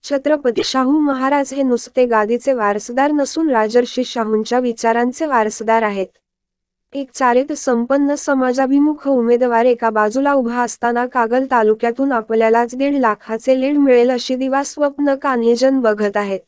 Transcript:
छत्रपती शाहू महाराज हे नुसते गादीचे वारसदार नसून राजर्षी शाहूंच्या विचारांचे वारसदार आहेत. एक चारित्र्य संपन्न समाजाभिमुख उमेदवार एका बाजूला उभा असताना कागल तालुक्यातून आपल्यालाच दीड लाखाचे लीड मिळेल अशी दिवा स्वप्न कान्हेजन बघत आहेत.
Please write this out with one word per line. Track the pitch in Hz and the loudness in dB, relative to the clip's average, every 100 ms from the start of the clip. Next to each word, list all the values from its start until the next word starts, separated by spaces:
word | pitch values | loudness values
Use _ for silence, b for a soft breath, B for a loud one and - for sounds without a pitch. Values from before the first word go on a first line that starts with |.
छत्रपती | - 277 285 302 262 220 | -4 -4 0 0 0 -2
शाहू | 415 262 254 302 | -2 0 2 2
महाराज | 294 269 262 285 277 | 2 0 0 0 -2
हे | 269 | -2
नुसते | 269 240 - - 247 | 0 0 -2 0 2
गादीचे | 226 214 240 277 | 2 2 -2 0
वारसदार | 254 208 202 - 240 285 | 0 0 -2 -4 -2 0
नसून | 294 269 320 320 | 0 -2 -2 0
राजर्षी | 247 214 233 247 - | 0 2 0 0 -4
शाहूंच्या | 247 247 220 214 214 247 | -4 -4 -2 -2 0 -2
विचारांचे | 247 233 233 226 240 247 320 | -2 -2 0 0 -2 -2 -2
वारसदार | 254 214 - 214 226 | 0 0 -4 0 0
आहेत. | 214 196 185 _ _ _ _ _ _ _ _ | 0 -4 -6 _ _ _ _ _ _ _ _
एक | 277 269 | -10 -10
चारित्र्य | - 262 240 285 | -2 2 2 0
संपन्न | 294 - 233 240 277 277 | -4 -2 -2 0 0 0
समाजाभिमुख | 285 - 269 254 254 262 277 294 294 269 | -2 -2 0 0 0 2 2 2 0 0
उमेदवार | 262 233 240 247 233 | 0 2 2 2 2
एका | 247 233 226 | 2 2 0
बाजूला | 214 214 240 285 | 0 0 0 0
उभा | 277 233 240 | 0 0 -2
असताना | 240 - 240 240 247 | -4 -2 -2 -2 -2
कागल | 254 226 247 262 | -2 0 0 0
तालुक्यातून | 247 220 220 240 240 277 | 2 2 2 -2 -2 -2
आपल्यालाच | 247 220 226 226 226 233 | -2 -2 0 2 2 0
दीड | 254 277 | -2 -2
लाखाचे | 285 233 208 - 220 254 262 | 0 0 -2 -6 -6 0 0
लीड | 262 294 | 2 2
मिळेल | 277 247 240 | 4 4 4
अशी | 254 - 254 | 0 -4 -4
दिवा | 262 269 | -2 -2
स्वप्न | 277 - 294 285 285 | -4 -2 -4 0 -2
कान्हेजन | 269 285 247 233 233 262 269 | 0 -2 0 2 2 2 2
बघत | 233 208 208 208 | 0 0 -2 -2
आहेत. | 202 190 | -4 -6